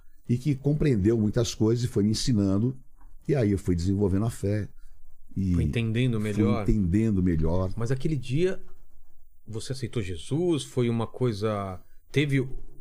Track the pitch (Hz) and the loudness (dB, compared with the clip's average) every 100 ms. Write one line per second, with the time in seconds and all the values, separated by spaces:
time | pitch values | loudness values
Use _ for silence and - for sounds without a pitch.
0 | - - - 123 151 131 143 151 151 113 | -16 -10 -2 -2 0 0 0 2 2 4
1 | 95 117 107 110 113 - 110 120 123 107 | 4 4 2 2 0 2 2 4 0 2
2 | 104 110 - 110 98 98 120 131 - - | 2 2 2 4 4 2 0 -2 -10 -18
3 | - - - 147 107 95 - 90 87 98 | -16 -10 -2 2 2 2 2 0 2 2
4 | 101 95 117 - 98 104 - - - - | 2 2 0 -2 -2 -2 -4 -10 -12 -10
5 | - - - - 95 87 78 117 113 113 | -10 -10 -8 -2 0 2 2 0 0 0
6 | 131 113 107 104 104 107 101 107 90 101 | 0 0 0 2 2 2 2 2 4 4
7 | 113 95 92 80 80 90 92 101 117 131 | 4 4 2 4 2 2 0 0 -2 0
8 | 165 151 113 135 185 190 - - - - | 0 -2 -2 0 0 0 -4 -6 -10 -12
9 | - - - - - 107 - 131 120 120 | -10 -12 -14 -16 -12 -8 -6 -6 -6 -4
10 | 92 85 - 143 180 156 - - 120 113 | -4 -6 -4 -2 0 0 -2 -2 0 0
11 | 104 - 123 101 110 104 98 92 - - | -2 -2 -2 0 -2 -2 -4 -8 -12 -18
12 | - 139 147 135 127 - - - | -4 0 2 2 0 -2 -4 -8